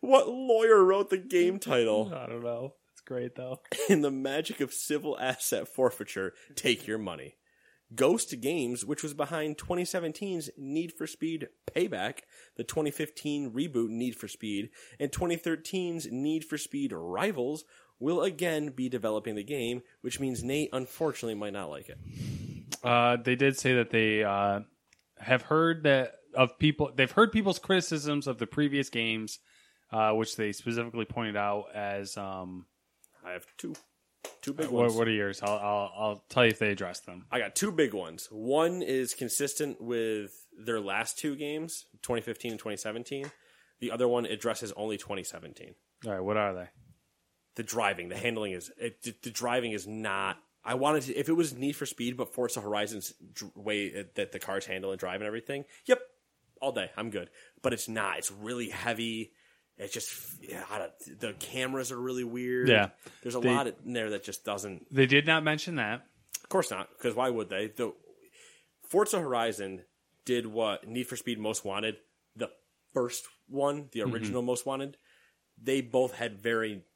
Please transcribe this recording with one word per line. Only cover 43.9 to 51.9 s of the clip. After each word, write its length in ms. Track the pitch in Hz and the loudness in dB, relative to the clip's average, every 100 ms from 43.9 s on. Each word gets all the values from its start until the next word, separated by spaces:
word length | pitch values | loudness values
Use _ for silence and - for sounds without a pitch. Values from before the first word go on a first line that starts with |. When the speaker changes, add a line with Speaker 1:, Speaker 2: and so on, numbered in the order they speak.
Speaker 1:
other 160 | 117 123 | 2 2
one 180 | 120 117 | 2 0
addresses 460 | 107 117 107 110 95 | -2 -2 -2 -6 -6
only 200 | 107 104 | -4 -6
twenty 260 | - 98 | -6 -8
seventeen. 520 | 90 87 85 - - - _ _ 113 | -8 -12 -16 -18 -20 -20 _ _ -6
Speaker 2:
All 60 | |
right, 100 | 98 | -4
what 140 | 95 107 | 0 2
are 160 | 104 | 0
they? 140 | 92 90 _ - _ _ _ _ _ _ - | -2 -10 _ -20 _ _ _ _ _ _ -10
Speaker 1:
The 80 | |
driving, 440 | 110 117 104 92 87 | -4 0 2 0 -6
the 80 | 95 | -2
handling 360 | 120 113 107 | -2 0 -2
is, 180 | 90 - - | -4 -10 -8
it, 240 | 120 - | -8 -6
the, 100 | 120 110 | -12 -10
the 80 | 127 | -10
driving 400 | 110 123 123 120 | -4 0 0 0
is 120 | 107 95 | -4 -6
not, 500 | 107 110 98 98 90 _ _ | -6 -4 -2 -2 -4 _ _
I 120 | - 127 | -4 0
wanted 280 | 139 151 | 2 2
to, 120 | 131 127 | 0 -4
if 120 | 147 | 2
it 60 | |
was 240 | 165 160 123 | 2 2 0
Need 180 | 139 143 | -4 -4
for 100 | |
Speed, 300 | 139 | -6